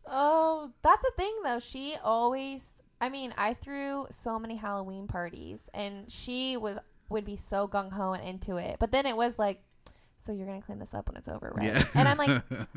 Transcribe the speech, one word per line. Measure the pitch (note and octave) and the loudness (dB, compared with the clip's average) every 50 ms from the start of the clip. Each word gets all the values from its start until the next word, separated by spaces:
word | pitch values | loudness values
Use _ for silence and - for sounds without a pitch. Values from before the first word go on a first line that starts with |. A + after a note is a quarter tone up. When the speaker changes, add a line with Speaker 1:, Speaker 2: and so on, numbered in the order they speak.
| - | -6
Speaker 1:
Oh, | - C4 C4+ C#4+ D4 D#4+ D#4+ D#4+ D#4+ D#4+ D#4 D4+ C4+ - _ - | -2 2 4 6 6 6 6 6 4 2 0 -4 -8 -10 _ 6
that's | D4+ F#4+ A4 - | 6 8 8 6
the | B4+ A#4 | 2 0
thing, | - F#4 G#4 A4 A4 F#4+ | 0 -2 -2 -2 -2 -2
though. | C#4 A#3+ A#3+ | -2 -2 -2
She | B3 - - C4 C4+ C#4+ D#4 - - | -4 -6 -8 -8 -6 -6 -8 -2 0
always, | G#3+ A3+ A3+ A#3 A#3+ C4 C4+ C4+ C4+ C4+ C4 - - - - _ _ _ _ | 2 4 4 4 4 2 0 -2 -6 -8 -10 -12 -16 -20 -20 _ _ _ _
I | A#3+ B3+ | -4 -4
mean, | C4+ C#4 C4+ A#3+ - - | -4 -6 -8 -6 -4 -2
I | G3+ G#3+ A#3 | 0 0 0
threw | - - C4+ C#4 C#4 C#4 C#4 C#4 C#4 C4+ - | -2 -6 -8 -6 -6 -4 -4 -4 -4 -6 -8
so | - - - A#3 A3+ A3 | -10 -10 -6 -6 -4 -4
many | A3 A3+ A3+ | -6 -8 -8
Halloween | A3 G#3+ G#3 G3+ G3+ F#3+ F#3+ F#3+ F#3+ G3 | -8 -6 -4 -4 -4 -4 -6 -8 -8 -8
parties, | G#3 - F3+ F3 E3+ F3 E3 D#3 E3 G3 G#3+ - - - | -6 -6 -4 -6 -6 -8 -10 -12 -12 -12 -14 -16 -12 -10
and | G3+ G#3 G3+ G3+ G3 G3+ - | -8 -8 -8 -8 -10 -12 -12
she | - - - B3+ B3 B3+ C4 C4 B3+ A#3+ | -10 -10 -8 -6 -4 -2 -2 -2 -2 -2
would, | G#3+ G#3 G3 G#3 - - _ - _ - | -4 -6 -6 -8 -10 -14 _ -20 _ -6
would | G#3+ A3 G#3 | -4 -4 -4
be | G#3 G3+ | -6 -8
so | - - - G#3 G3 G#3 | -10 -8 -4 -2 -2 0
gung-ho | F#3+ - G3+ G3 F#3+ F#3+ G#3 G3 F#3 F#3+ | 0 0 -2 -4 -4 -4 -2 -2 -2 -2
and | - - | -2 -4
into | F3+ F#3 F#3+ - G#3 F3+ F3 | -8 -8 -8 -6 -4 -4 -4
it. | F3 - - - | -4 -4 -2 0
But | A3 G#3+ A3+ | 0 2 4
then | C4+ C#4 | 2 2
it | C4+ A#3 | 2 2
was | A3 A#3+ A#3+ A#3 - | 2 2 2 2 2
like, | G#3+ G3+ F#3+ F#3 - _ _ _ _ - - - _ _ _ _ - | 0 0 0 -2 -8 _ _ _ _ -20 -20 -20 _ _ _ _ -10
"So | - G#3 | -8 -8
you're | G3 F#3+ | -6 -6
gonna | F#3+ G3 G3 | -8 -8 -10
clean | G3+ - G3+ G#3 | -10 -12 -12 -12
this | G3+ - - | -10 -10 -8
up | G3+ - - | -6 -6 -6
when | - | -8
it's | - - - | -8 -8 -10
over, | - - - - - | -10 -8 -8 -6 -2
right?" | - G#2+ A2 G#2+ | 0 0 4 6
Speaker 2:
Yeah. | C3+ C#3+ - - | 6 6 8 8
Speaker 1:
And | - C4+ | 8 8
I'm | C#4 C#4+ D4 | 8 8 6
like, | D4 - - B2 - - C3 - | 4 4 4 4 2 -2 -6 -6
Speaker 2:
<laughs> | A3 - - | -6 -8 -8